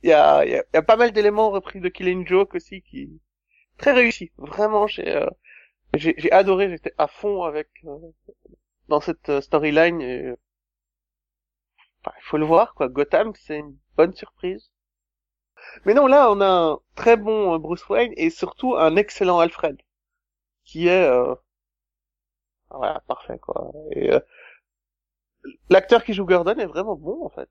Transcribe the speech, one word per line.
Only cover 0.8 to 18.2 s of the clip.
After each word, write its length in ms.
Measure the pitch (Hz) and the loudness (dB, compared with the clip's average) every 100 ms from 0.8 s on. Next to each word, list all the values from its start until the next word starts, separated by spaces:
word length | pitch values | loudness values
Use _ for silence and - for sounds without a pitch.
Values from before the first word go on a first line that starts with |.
pas 140 | 156 220 | 2 2
mal 160 | 240 | 4
d'éléments 380 | 214 208 208 220 | 2 0 2 -2
repris 280 | 196 - 196 | -2 -8 -10
de 80 | 180 | -10
Killing 380 | - 185 180 180 | -4 -4 -4 -2
Joke 280 | 185 196 175 | 0 0 -6
aussi 260 | _ 190 | _ -20
qui, 380 | _ - 143 156 _ _ _ _ _ _ | _ -18 -18 -20 _ _ _ _ _ _
très 140 | 285 | 0
réussi. 400 | 247 240 - 175 _ | 2 2 -2 -14 _
Vraiment, 500 | 139 - 214 214 208 | -14 -4 0 0 -2
j'ai, 260 | - - | -4 -4
euh, 140 | - - - _ - _ _ _ | -4 -4 -8 _ -20 _ _ _
j'ai, 200 | 151 160 - | -2 -2 -2
j'ai 140 | 160 | 2
adoré, 360 | 175 196 190 196 | 4 4 0 -2
j'étais 260 | 170 - - | -6 -10 -4
à 80 | 147 | -6
fond 380 | - 208 196 | -4 -6 -6
avec, 240 | 170 151 151 _ | -6 -8 -12 _
euh, 120 | 156 143 165 _ - _ _ _ _ _ - | -20 -20 -20 _ -20 _ _ _ _ _ -4
dans 120 | 147 | -4
cette, 280 | 175 156 - | -4 -10 -6
euh, 120 | 143 | -6
storyline 600 | - 156 151 147 170 170 | -2 -2 0 2 2 0
et, 220 | 127 127 | -8 -10
euh, 120 | 131 120 _ _ _ _ _ _ _ _ _ _ _ _ _ _ _ _ | -10 -14 _ _ _ _ _ _ _ _ _ _ _ _ _ _ _ _
enfin, 120 | - - | -16 -16
il 60 | |
faut 140 | - 156 | -8 -4
le 60 | 156 | 2
voir, 280 | 165 226 | 2 2
quoi. 140 | _ 135 | _ -6
Gotham, 440 | 127 143 175 220 - | -4 -2 0 -2 -8
c'est 220 | - 151 | -14 -14
une 160 | 151 139 _ - | -14 -20 _ 0
bonne 160 | 170 | 0
surprise. 580 | - - _ 180 196 _ _ _ _ _ _ _ _ _ _ - - | 0 -20 _ -10 -10 _ _ _ _ _ _ _ _ _ _ -20 -6
Mais 100 | - | 0
non, 140 | 247 269 | 2 6
là, 200 | 285 254 | 6 6
on 80 | 202 | 4
a 60 | 196 185 160 | 2 2 0
un 80 | 151 _ - | -4 _ -2
très 200 | 226 226 | 2 2
bon, 380 | 208 220 190 | 2 -2 -2
euh, 40 | 165 | -2
Bruce 300 | 156 170 - | -6 -10 -2
Wayne 240 | 208 240 | -2 -2
et 120 | - | -2